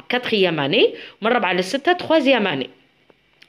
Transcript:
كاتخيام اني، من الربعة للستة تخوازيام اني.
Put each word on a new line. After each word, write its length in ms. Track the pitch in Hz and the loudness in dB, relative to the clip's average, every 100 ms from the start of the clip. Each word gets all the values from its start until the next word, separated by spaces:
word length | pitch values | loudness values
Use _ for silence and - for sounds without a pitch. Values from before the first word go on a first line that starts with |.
| - | -6
كاتخيام 520 | 247 - 214 180 160 | -6 -2 0 0 0
اني، 340 | 139 190 466 - - - | 0 2 2 0 -16 -4
من 80 | 208 | 0
الربعة 220 | 247 185 | 0 0
للستة 400 | 180 180 277 349 | -2 -2 -2 0
تخوازيام 540 | 359 - 320 262 247 196 | 0 2 2 4 2 2
اني. 240 | 139 - - _ _ _ _ _ _ | -2 -6 -12 _ _ _ _ _ _